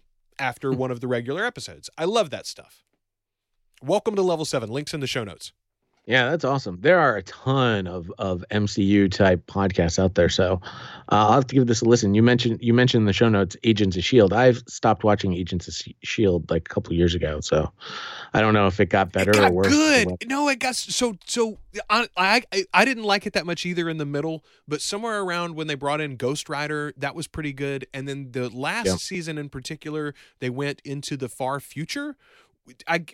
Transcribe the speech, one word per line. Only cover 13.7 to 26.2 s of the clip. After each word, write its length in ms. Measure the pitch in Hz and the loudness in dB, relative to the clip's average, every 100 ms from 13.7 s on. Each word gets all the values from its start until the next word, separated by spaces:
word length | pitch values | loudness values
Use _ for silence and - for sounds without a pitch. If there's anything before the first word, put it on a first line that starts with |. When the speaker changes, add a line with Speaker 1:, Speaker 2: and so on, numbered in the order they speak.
| 104 101 90 | 2 2 0
Speaker 2:
of 60 | |
shield. 280 | 87 127 98 | 4 6 6
I've 300 | 104 127 113 - | 6 4 4 -2
stopped 360 | - 113 107 | -2 0 2
watching 300 | 107 104 98 | 2 2 0
Agents 340 | 90 87 90 - | -2 -2 -6 -6
of 280 | - - - | -12 -12 -14
shield, 480 | - - 101 87 82 | -8 0 2 2 0
like, 180 | 82 - | -4 -2
a 20 | |
couple 220 | - - | -6 -2
years 220 | 85 85 85 | 2 2 2
ago, 240 | 78 76 | -4 -4
so 300 | - 78 76 _ - - - - - - | -2 -2 -2 _ -16 -14 -14 -14 -4 0
I 60 | |
don't 120 | 110 | 4
know 140 | 107 98 | 4 4
if 120 | 92 | 2
it 100 | 95 | 2
got 240 | 101 90 | 2 2
better 180 | 95 92 | 0 4
Speaker 1:
It 60 | 104 | 6
got 120 | 95 | 6
Speaker 2:
or 60 | 87 | 4
worse 100 | - | 4
or 40 | |
Speaker 1:
good. 400 | 294 311 269 190 | 4 4 4 2
Speaker 2:
what. 160 | 180 240 | -4 -6
Speaker 1:
No, 200 | 269 294 | -2 0
it 120 | 262 | 0
got 100 | 254 | -2
s-, 240 | 240 - - | -4 -6 -2
so, 220 | 247 190 - | -2 -4 -6
so, 320 | 240 226 202 - 202 - | -2 -2 -4 -16 -12 0
I, 180 | 214 226 - | 0 0 0
I, 280 | 190 233 - 196 190 | 4 2 2 -4 0
I 140 | 175 240 | 4 4
didn't 200 | 233 214 | 2 0
like 200 | 202 202 | 0 0
it 80 | |
that 140 | 196 165 | -4 -4
much 180 | 170 175 | -6 -4
either 240 | 175 170 | -4 -4
in 80 | 160 | -4
the 80 | 143 | -4
middle, 400 | 143 156 160 _ _ - | -4 -4 -8 _ _ -10
but 140 | 147 | -6
somewhere 400 | - 202 233 208 | -6 -6 -4 -4
around 340 | 185 175 175 156 | -4 -4 -4 -6
when 100 | 156 | -6
they 80 | |
brought 280 | 139 143 151 | -4 -2 -2
in 160 | 151 | -4
Ghost 320 | 123 | -4